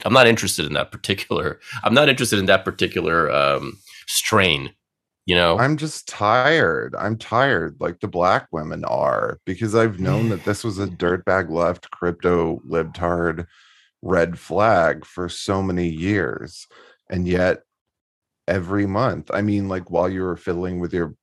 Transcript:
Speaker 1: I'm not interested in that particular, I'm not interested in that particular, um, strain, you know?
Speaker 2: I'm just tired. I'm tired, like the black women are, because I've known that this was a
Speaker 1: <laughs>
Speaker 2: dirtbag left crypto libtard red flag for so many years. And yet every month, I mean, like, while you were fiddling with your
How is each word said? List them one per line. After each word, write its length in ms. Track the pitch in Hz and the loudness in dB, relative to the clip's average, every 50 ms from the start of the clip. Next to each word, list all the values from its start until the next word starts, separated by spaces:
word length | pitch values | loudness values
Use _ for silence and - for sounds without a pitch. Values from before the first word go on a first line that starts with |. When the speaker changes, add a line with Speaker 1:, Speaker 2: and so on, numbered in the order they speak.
| - | 0
Speaker 1:
I'm 80 | 107 110 | 4 6
not 140 | 131 127 | 8 8
interested 400 | 117 117 - - 95 - - 80 | 8 6 4 0 -2 -4 -4 -4
in 60 | 76 73 | -2 -2
that 180 | 73 73 - | -4 -4 -4
particular, 680 | - - - - 101 - - - 101 - - - - - - - - 127 - | -8 -10 -6 -4 -4 -4 -4 -4 -4 -2 -2 -4 -6 -8 -12 -14 -14 -6 -2
I'm 100 | 104 110 | 2 4
not 140 | 135 151 143 | 6 6 6
interested 320 | 135 123 127 117 113 101 | 4 2 0 0 2 2
in 60 | 95 | 4
that 180 | 95 98 - - | 4 4 4 2
particular, 640 | - 104 - - - - 95 85 82 82 85 80 73 | -2 -2 -2 -2 -2 0 -2 0 2 2 2 2 2
um, 480 | 64 71 71 71 71 67 69 69 - - _ - - - - - | 2 2 2 2 2 0 -2 -6 -12 -14 _ -20 -20 -18 -12 -6
strain, 640 | - - - - 110 104 95 90 78 71 65 - - _ _ _ _ _ _ _ _ _ _ | -4 -4 -2 2 2 4 4 4 2 0 -2 -8 -12 _ _ _ _ _ _ _ _ _ _
you 120 | - 90 | 0 2
know? 200 | 87 87 85 85 | 4 4 4 4
Speaker 2:
I'm 200 | 104 120 139 156 | 4 2 2 0
just 320 | 139 151 156 - - - - | -2 -4 -8 -10 -12 -14 -14
tired. 880 | - - 104 104 110 127 127 143 160 165 120 85 80 65 55 - - - | -6 -2 0 2 2 4 4 2 2 2 2 2 0 -2 -4 -6 -6 -6
I'm 180 | - 104 113 | -4 -4 -4
tired, 600 | 110 - - 107 117 135 139 120 87 82 78 76 - | -6 -6 -2 0 2 2 2 2 0 -2 -4 -6 -6
like 220 | 82 82 87 - | -6 -6 -6 -6
the 80 | - - | -10 -6
black 400 | 82 87 87 92 101 131 - - | -2 0 2 2 2 0 -2 -4
women 340 | - 80 76 80 82 80 80 | -8 -8 -8 -8 -8 -8 -4
are, 520 | - - - 73 69 62 52 52 57 - - _ | -4 -2 0 0 0 0 0 -2 -4 -6 -8 _
because 300 | - 92 - 117 107 101 | -10 -6 -4 -4 0 2
I've 240 | 113 113 113 101 90 | 2 2 2 0 -2
known 300 | 92 92 92 104 113 113 | -2 0 0 0 0 -2
that 140 | 104 87 - | -2 -2 -2
this 200 | 98 104 - - | -4 -4 -2 -4
was 160 | 117 95 95 | -6 -4 -4
a 60 | 101 | -6
Speaker 1:
<laughs> 20 | 95 | -6
Speaker 2:
dirtbag 600 | 90 85 90 87 90 90 87 - 92 95 92 80 | -4 -2 0 0 0 0 0 0 0 0 0 -2
left 440 | 80 85 85 85 87 - - - - | -2 0 0 0 -2 -4 -10 -18 -10
crypto 680 | - - 87 85 - - 90 87 85 82 82 78 - - 65 | -4 -4 -4 -4 0 0 2 2 2 2 0 -2 -4 -6 -4
libtard 800 | 80 82 80 80 78 - 90 87 87 85 85 85 80 82 85 - _ _ _ _ _ _ _ _ _ _ - | -2 -2 -2 -4 -4 -4 -2 -2 0 0 0 -2 -2 -4 -8 -12 _ _ _ _ _ _ _ _ _ _ -4
red 340 | 95 92 87 85 85 87 | 0 2 2 2 2 -2
flag 680 | - - - 78 92 104 113 107 90 82 80 71 78 71 | -8 -10 -4 0 2 4 4 4 4 4 2 0 -2 -8
for 240 | - - - 90 87 | -14 -10 -8 -8 -8
so 340 | - - - - 98 98 95 | -8 -8 -4 -2 -2 0 0
many 240 | 95 90 90 90 | -2 -2 -2 -2
years. 800 | 85 80 78 85 95 104 101 82 64 52 - - - - - - - - - - - _ _ _ - | -2 -2 -2 -2 0 0 0 -2 -2 -6 -8 -12 -14 -16 -20 -20 -20 -20 -20 -20 -20 _ _ _ -8
And 200 | 92 90 90 87 | -6 -4 -2 0
yet 340 | 90 90 90 90 82 - - _ _ _ _ _ _ _ _ _ _ _ _ _ _ _ _ - | 0 2 2 2 0 -2 -6 _ _ _ _ _ _ _ _ _ _ _ _ _ _ _ _ -4
every 380 | 92 98 87 85 98 104 101 | -2 -2 -2 -2 -2 0 0
month, 440 | 98 98 104 131 123 87 78 76 - - | 0 0 0 0 -2 -2 -4 -6 -4 -4
I 100 | 98 104 | -2 0
mean, 260 | 107 104 101 101 95 | 0 0 0 -2 -2
like, 240 | 95 92 90 - 85 | -4 -6 -6 -4 -2
while 160 | 82 90 92 | 0 0 0
you 140 | 95 92 92 | -2 -4 -4
were 140 | 92 87 | -4 -6
fiddling 440 | 85 - 95 87 87 90 90 90 87 | -6 -6 -6 -4 -4 -4 -6 -4 -6
with 120 | 87 82 82 | -6 -4 -2
your 220 | 90 85 78 - - | -4 -4 -4 -6 -12